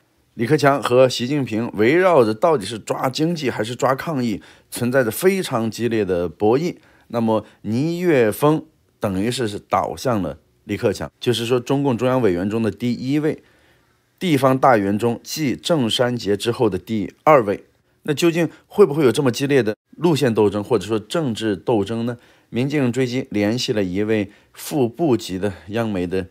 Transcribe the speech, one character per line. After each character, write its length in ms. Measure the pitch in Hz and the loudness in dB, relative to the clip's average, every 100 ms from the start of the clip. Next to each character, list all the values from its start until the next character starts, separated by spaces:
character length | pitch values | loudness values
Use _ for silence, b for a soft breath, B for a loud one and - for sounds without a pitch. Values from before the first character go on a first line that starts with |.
| b _ _ | b _ _
李 140 | - 117 | -6 0
克 100 | 151 | 4
强 240 | 139 139 | 4 2
和 260 | 110 123 123 | 2 6 6
习 200 | - 123 | 4 -4
近 180 | 147 117 | -4 -2
平 240 | 107 117 98 | -4 -4 0
围 180 | 113 170 | 2 4
绕 300 | 190 156 107 | 4 4 4
着 80 | |
到 240 | 110 170 143 | 2 2 2
底 80 | 95 | -2
是 140 | 110 | -10
抓 280 | - - 135 | -6 -4 -4
经 260 | 127 160 165 | -2 -2 -2
济 160 | 131 | -4
还 120 | 104 | -4
是 120 | 110 120 | -6 -2
抓 180 | 131 | 0
抗 300 | 135 - 143 | 0 -4 -4
疫， 180 | 120 135 B B B | -2 -4 B B B
存 200 | - 123 | -6 -2
在 120 | 135 | 0
着 80 | 113 | 0
非 320 | - 190 196 | 0 0 0
常 260 | - 123 113 | -2 -4 -4
激 180 | 107 117 | -4 -2
烈 160 | 113 | -2
的 240 | 95 87 87 | 0 -2 -2
博 300 | - 107 131 | 0 2 2
弈。 180 | 170 - b b b | 0 -6 b b b
那 120 | 117 | -4
么 240 | 113 110 B B | -2 -2 B B
倪 380 | 101 117 160 170 | -6 -2 -2 -2
岳 320 | 180 139 107 | 2 4 2
峰 340 | 101 151 156 - _ _ _ | 2 2 0 -4 _ _ _
等 220 | 107 92 | -4 -2
于 80 | 113 | -2
是， 180 | 123 110 | -2 -4
是 120 | 101 | -6
倒 360 | - 98 64 82 | -2 -2 -2 -4
向 260 | 135 110 | -4 -2
了 160 | 82 71 _ _ | -4 -8 _ _
李 120 | - 101 | -8 -2
克 160 | 113 | -2
强， 200 | - 76 - | -2 -8 -6
就 120 | 123 | -2
是 140 | - 117 | -2 0
说 140 | 127 | -2
中 240 | 117 139 | 0 -2
共 120 | 139 113 | 0 0
中 120 | 127 | 0
央 120 | 131 | 2
委 120 | 110 | 2
员 180 | 87 101 | 0 -2
中 140 | 113 | -2
的 80 | 110 | -2
第 220 | - 120 | -2 -4
一 260 | 113 127 147 | -4 -2 -2
位， 240 | 151 - b b b b b b _ _ | -2 -4 b b b b b b _ _
地 180 | 185 139 | 0 2
方 220 | 135 131 | 4 4
大 180 | 139 113 | 4 4
员 220 | 98 104 | 2 0
中 220 | 117 117 | -2 -4
继 320 | - 156 143 87 | -8 -4 -4 -4
郑 320 | - 160 113 | -2 0 0
山 300 | - 123 120 | 0 -2 -2
杰 180 | 95 101 | -2 -2
之 160 | 117 | -2
后 160 | 117 113 | 0 0
的 120 | 92 | -2
第 340 | - 110 92 - | -4 -4 -4 -2
二 200 | 156 147 | 4 4
位。 220 | 101 95 - _ _ _ 160 | 4 -4 -8 _ _ _ -6
那 60 | |
究 160 | 135 170 | 0 0
竟 180 | 170 160 B B | 2 -2 B B
会 180 | - 185 | 4 4
不 80 | |
会 100 | 151 | 6
有 80 | 120 | 2
这 120 | 110 | 4
么 80 | 135 | 0
激 160 | 113 135 | 0 2
烈 160 | 139 | 2
的 120 | 107 104 _ - | 2 -4 _ -2
路 180 | 170 139 | 0 2
线 160 | 135 | 2
斗 160 | 110 104 | 4 2
争， 160 | 104 | 2
或 140 | 101 113 | -2 -2
者 80 | 95 | 0
说 140 | 110 | -4
政 340 | 101 170 143 | -2 -4 -2
治 220 | 104 110 92 | -2 -4 -2
斗 280 | - 113 | 0 0
争 220 | 95 117 117 | 0 -4 -6
呢？ 120 | 117 b b b | -8 b b b
民 180 | 113 139 | -4 -2
进 220 | 147 123 | 0 0
追 160 | 120 127 | 0 -2
击 200 | 127 - | -4 -4
联 260 | 104 104 123 | -2 0 0
系 160 | - | -2
了 100 | 107 | -2
一 200 | 95 92 | -2 -2
位 260 | 107 110 95 b b | -2 -2 -2 b b
副 340 | - - 156 117 | -18 -6 -2 -2
部 300 | 117 165 113 | 0 0 0
级 220 | - 92 | -2 -4
的 120 | 101 90 - | -4 -6 -8
央 200 | 110 110 | -4 -2
媒 160 | 95 87 | -2 -2
的 220 | 92 92 | -4 -6